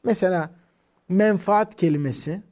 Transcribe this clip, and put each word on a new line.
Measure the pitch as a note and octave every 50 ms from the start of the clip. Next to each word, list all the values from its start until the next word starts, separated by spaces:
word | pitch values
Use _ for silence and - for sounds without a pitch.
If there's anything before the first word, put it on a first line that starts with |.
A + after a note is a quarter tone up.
| -
Mesela | A#3+ A3 - F#3+ F#3 F#3 E3+ D#3 E3+ - _ _ _ _ _ _ _ _ _ _ -
menfaat | F3+ G3 G#3+ G#3+ G#3 F3 - - G#3 G#3 G#3+ G#3+ -
kelimesi | - - E3 D3 D3 C#3+ C3+ A#2+ - - D3 E3 G3+ - _